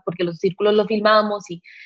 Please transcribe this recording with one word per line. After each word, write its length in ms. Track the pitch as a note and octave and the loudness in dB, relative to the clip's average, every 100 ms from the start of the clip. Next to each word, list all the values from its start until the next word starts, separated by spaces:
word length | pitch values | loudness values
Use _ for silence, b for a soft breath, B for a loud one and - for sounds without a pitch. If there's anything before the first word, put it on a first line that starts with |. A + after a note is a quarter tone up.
| - | -10
porque 180 | E3+ | -6
los 140 | F3 E3 | -6 -2
círculos 380 | G3 F3+ G#3 G#3+ | -4 0 2 2
los 100 | G#3 | 0
filmamos 640 | G#3+ G#3+ G#3+ G#3+ G#3 - | 0 4 4 2 -4 -10
y 120 | F3 B B | -16 B B